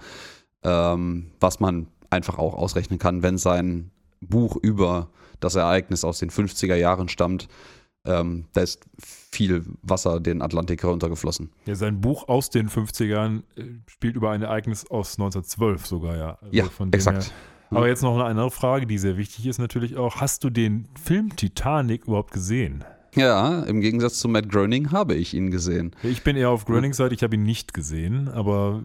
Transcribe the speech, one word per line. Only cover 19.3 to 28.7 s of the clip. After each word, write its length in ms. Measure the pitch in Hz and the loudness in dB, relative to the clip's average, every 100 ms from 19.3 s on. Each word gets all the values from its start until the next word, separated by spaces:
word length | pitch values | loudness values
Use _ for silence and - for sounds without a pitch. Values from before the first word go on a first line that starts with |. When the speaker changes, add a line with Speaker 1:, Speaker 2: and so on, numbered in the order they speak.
| - 123 | -6 -6
Speaker 2:
ist 140 | 120 | -4
natürlich 380 | 120 123 117 127 | -4 -2 -4 -2
auch. 180 | 120 - | -4 -2
Hast 300 | 139 - 135 | -4 -2 -2
du 40 | |
den 380 | 117 110 107 110 - | 0 0 0 -6 -10
Film 340 | - 185 214 - | 0 0 0 -2
Titanic 680 | - - 139 151 123 117 - | -4 -2 0 0 0 -2 0
überhaupt 240 | 104 - | -2 -2
gesehen? 540 | 101 92 123 90 69 - - _ 139 | -6 -2 -2 -2 -6 -12 -20 _ 4
Speaker 1:
Ja, 480 | 131 101 127 170 | 6 6 4 0
im 180 | - 107 | 0 2
Gegensatz 380 | 107 120 117 - | 2 2 0 0
zu 80 | 117 | 2
Matt 200 | 110 104 | 2 4
Groening 420 | 101 101 127 143 | 2 4 2 2
habe 240 | 190 175 80 | 2 2 0
ich 180 | 87 | 0
ihn 160 | - 92 | -2 0
gesehen. 440 | 90 87 87 85 - | 0 0 -2 -2 -4
Speaker 2:
Ich 200 | 117 120 | -4 0
bin 140 | 147 139 | 0 2
eher 140 | 123 | 2
auf 100 | 117 104 | 2 2
Speaker 1:
Ja. 60 | |
Speaker 2:
Groenings 240 | 117 135 131 | 2 2 0
Seite, 180 | 127 120 | 0 2
ich 80 | |
habe 120 | 117 107 | 0 2
ihn 80 | |
nicht 300 | 104 113 - | 0 -2 -4
gesehen, 540 | - 76 80 85 131 139 | -8 -6 -4 -2 -2 -2
aber 540 | 120 101 101 101 | -2 0 2 0